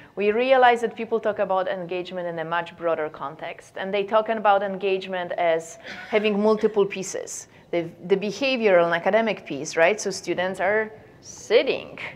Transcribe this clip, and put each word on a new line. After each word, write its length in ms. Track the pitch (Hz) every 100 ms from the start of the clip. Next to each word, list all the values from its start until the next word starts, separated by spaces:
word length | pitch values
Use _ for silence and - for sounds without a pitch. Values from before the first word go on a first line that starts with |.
| - -
we 160 | 208
realize 500 | 214 254 262 247 233
that 140 | 226 226
people 240 | 220 226
talk 200 | 214 208
about 280 | 196 190 185
engagement 600 | 190 175 185 180 185 175
in 120 | 170
a 60 | 160
much 320 | 170 170 175
broader 320 | 170 160 156
context. 640 | - 143 160 165 - - -
And 180 | 190
they 100 | 202
talk 260 | 202 220 220
about 320 | 220 208 196
engagement 680 | 202 185 196 190 190 185 175
as 460 | - 170 165 165 - - - -
having 320 | 214 214 202
multiple 440 | 214 214 220 214 196
pieces. 640 | 196 170 - - - - - _
The, 180 | 175 165 - 170
the 80 | 196
behavioral 680 | 208 - 277 254 220 175 170
and 80 |
academic 520 | 170 190 214 226 190 -
piece, 300 | 143 156 160
right? 240 | 165 208
So 120 | 202
students 480 | 185 - 165 185 190
are 320 | 196 214 214 - - -
sitting. 800 | - - - 226 277 156 - - -